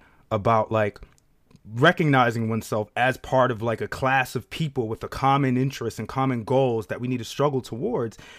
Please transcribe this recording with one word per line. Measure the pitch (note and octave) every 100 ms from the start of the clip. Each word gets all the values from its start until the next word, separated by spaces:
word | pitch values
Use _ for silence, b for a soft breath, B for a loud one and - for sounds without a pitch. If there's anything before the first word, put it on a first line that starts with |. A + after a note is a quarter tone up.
| b b b
about, | A2 A#2 A2+ G#2
like, | A2 G#2 - - _ _ _ _ - - A#2
recognizing | D#3 F3+ D#3 C3+ A#2+ A#2 A2
oneself | A2+ - A2+ G#2+ -
as | B2+ B2+
part | - C3 B2
of, | A2+
like, | A#2 A2
a | G#2
class | - C3 C3 B2+ B2+
of | -
people | - D#3+ C3+ A2
with | A2
a | G#2
common | - C3+ C#3 C3+ B2
interest | C3+ - A#2 -
and | G#2+
common | C3 C3+ A#2+ G2+
goals | C3 C3 A2+ G#2
that | G#2
we | B2
need | B2+
to | A2
struggle | - C#3+ C3+
towards, | - A2+ F#3+ A3 A#2 - B